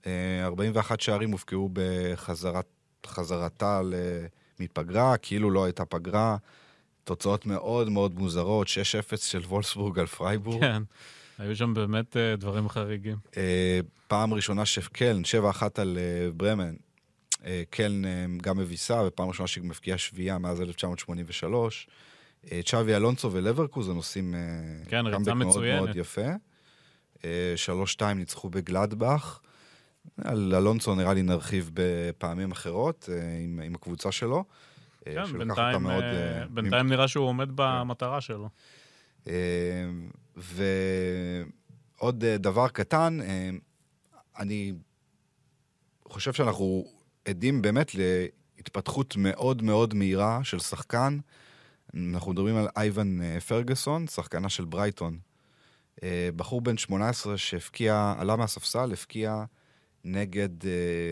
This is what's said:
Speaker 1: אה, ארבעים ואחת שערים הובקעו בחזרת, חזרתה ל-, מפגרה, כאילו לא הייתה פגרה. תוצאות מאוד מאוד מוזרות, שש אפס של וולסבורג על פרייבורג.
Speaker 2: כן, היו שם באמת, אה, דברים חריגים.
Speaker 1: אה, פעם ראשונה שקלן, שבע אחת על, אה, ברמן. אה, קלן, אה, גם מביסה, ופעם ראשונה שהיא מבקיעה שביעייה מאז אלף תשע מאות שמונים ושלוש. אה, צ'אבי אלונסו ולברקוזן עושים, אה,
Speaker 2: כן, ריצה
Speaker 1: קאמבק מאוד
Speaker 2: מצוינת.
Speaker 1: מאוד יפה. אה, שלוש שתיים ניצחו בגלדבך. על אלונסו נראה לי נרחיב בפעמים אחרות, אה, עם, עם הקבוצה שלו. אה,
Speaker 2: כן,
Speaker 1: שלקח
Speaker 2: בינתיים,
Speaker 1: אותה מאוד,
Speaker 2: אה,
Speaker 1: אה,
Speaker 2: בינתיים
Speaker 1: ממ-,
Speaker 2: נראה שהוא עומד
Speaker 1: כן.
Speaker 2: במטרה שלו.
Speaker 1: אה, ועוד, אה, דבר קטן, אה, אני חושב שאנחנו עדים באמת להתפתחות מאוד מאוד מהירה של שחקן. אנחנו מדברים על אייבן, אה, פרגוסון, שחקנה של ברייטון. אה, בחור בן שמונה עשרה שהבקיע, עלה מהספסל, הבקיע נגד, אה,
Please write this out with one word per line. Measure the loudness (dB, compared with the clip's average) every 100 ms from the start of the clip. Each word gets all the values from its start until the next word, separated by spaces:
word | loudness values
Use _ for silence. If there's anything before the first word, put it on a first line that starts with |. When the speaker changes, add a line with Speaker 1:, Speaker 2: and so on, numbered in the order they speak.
| -6
Speaker 1:
אה, | -2 -2 0 -2
ארבעים | 0 2 2
ואחת | 2 0
שערים | 2 0 0
הובקעו | -2 -2 -2 -2
בחזרת, | 0 0 0 -2 -4 -4 -4 -2 -2 -4 _ _ _ -12
חזרתה | -6 -2 -2 -2 0 0 2
ל-, | 0 -2 -2 -4 -8 -14 _ -10
מפגרה, | -8 -4 -2 4 4 4
כאילו | 0 0 4
לא | 4 2
הייתה | 0 -2
פגרה. | -4 0 2 2 2 -4 -20 -20 _ _ _
תוצאות | -8 -2 0 0 0
מאוד | -2 0 0 2
מאוד | 2 2 2
מוזרות, | -2 0 2 2 2
שש | 0 0 -2
אפס | -2 -4
של | -2 -4
וולסבורג | -2 -2 -2 -2 -2 0
על | -2
פרייבורג. | -2 -2 -2 -2 0
Speaker 2:
כן, | 0 0 -4 -10 -20 -20 -20 -10
היו | -6 -2
שם | 0
באמת, | 0 0 0 0 0
אה, | 2 0
דברים | -2 -2 -2
חריגים. | -2 -4 -4 -4 -6 -6 -2
Speaker 1:
אה, | 2 4 4 2 0 -6 0
פעם | 2 2
ראשונה | 2 0 0 0
שקלן, | 0 -4 2 4 4
שבע | 4 4 4
אחת | 2 0 0
על, | -2 0
אה, | -2 0 -2
ברמן. | 0 0 2 0 -6 _ _ _ _ -6 -6 -4
אה, | -6 -4
קלן, | 0 2 2 0
אה, | -2 -2 -2
גם | 0 0
מביסה, | 0 -2 0 2 2
ופעם | 0 -2
ראשונה | -2 -4
שהיא | -4
מבקיעה | -6 -6 -4 -2
שביעייה | -4 -4 -2 -2
מאז | -2 -2
אלף | -4 -4
תשע | -4
מאות | -4
שמונים | -6 -6 -6
ושלוש. | -6 -2 0 0 -2 -14 -20 -20 -20 -20 _ -8
אה, | -6 0
צ'אבי | 2 4 6
אלונסו | 4 2 0
ולברקוזן | 0 2 2 0 -2 -2 -2
עושים, | -4 -4 -4 -2
אה, | -4 -6 -8 -10 -4
Speaker 2:
כן, | -2 0
ריצה | 0
Speaker 1:
קאמבק | 0
מאוד | 2 2
Speaker 2:
מצוינת. | 2 2 2
Speaker 1:
מאוד | 0 -2
יפה. | -4 -4 -2 -4 -8 _ _ _ _ _ _ _ -6
אה, | -2 -2 -2
שלוש | -2 0 0
שתיים | 0 0 0
ניצחו | -2 -6 -6
בגלדבך. | -4 0 2 2 2 2 2 0 -12 _ -20 -20 -20 _ _ -18 -10
על | -4 0 4 6
אלונסו | 6 4 2 2
נראה | 4
לי | 4
נרחיב | 4 2 2 -2 -2
בפעמים | 0 0 0 -2 -4 -4 -4 -4
אחרות, | -6 -4 -2 -2 -2 -6
אה, | -6 -4 -4
עם, | -6 -6
עם | -6 -8
הקבוצה | -8 -6 -4
שלו. | -2 0 0 -2 -12 -20 -20 -20 _ -10
אה, |
Speaker 2:
כן, | -6 -6
Speaker 1:
שלקח | -4
Speaker 2:
בינתיים, | -2 0 2 2
Speaker 1:
אותה |
מאוד, | 0 0
Speaker 2:
אה, | 0 -2 -2 -4
Speaker 1:
אה, | -6
Speaker 2:
בינתיים | -2 2 4 4
Speaker 1:
ממ-, |
Speaker 2:
נראה | 4 4
שהוא | 2 0
עומד | 0 -2
Speaker 1:
כן. | 0
Speaker 2:
במטרה | 0 2 -2 -4 -4 -4
שלו. | -6 -8 -10 -14 -20 -20 -20 -20 _ _ -6
Speaker 1:
אה, | -2 0 0 0 -2 -4 -8 -10 -16 -20 -18
ועוד, | -10 -2 0 2 2 2 0 0 -2 -4 -8 -14 _ -20 _ -4 -2 2
אה, | 2 4
דבר | 4 4 4
קטן, | 2 2 4 4 2
אה, | -2 -4 -4 -6 -12 _ _ _ _ -20 _ -8
אני | -6 -4 -4 -6 -12 _ _ _ _ _ _ _ _ _ _ _ -16
חושב | -6 -2
שאנחנו | 2 2 2 2 0 -2 -12 _ _ -6
עדים | 0 2 4
באמת | 4 4 2 2
להתפתחות | 2 2 0 -6 _ -20 -10 -6 -4 -2 -2 2
מאוד | 2 2 0 2
מאוד | 4 4 4
מהירה | 4 2 4 2 2
של | -2 -4
שחקן. | -4 -8 -2 2 2 0 -6 -18 -20 -20 -20 _ -12 -6
אנחנו | -2 -2 -2
מדברים | 0 2 2
על | 2 0
אייבן, | 0 2 0 0
אה, | -2 -4
פרגוסון, | -2 0 0 -2 0 -2 -4
שחקנה | -6 -6 -4 -4
של | -4 -4
ברייטון. | 0 0 0 -4 -6 -12 _ _ _ _ _ _ -10
אה, | -4 -2 -2 -2
בחור | -4 -2
בן | 0 0
שמונה | 0 2 2
עשרה | 0 -2 -4
שהבקיע, | -2 -6 -6 0 4 4 4 2
עלה | 2 2
מהספסל, | 0 -2 -4 -2 -2
הבקיע | -4 -8 -4 -2 -4 -6 _ _ _ _ _
נגד, | -6 -2 -2 0 -2 -2 -2
אה, | 0 0 0 -2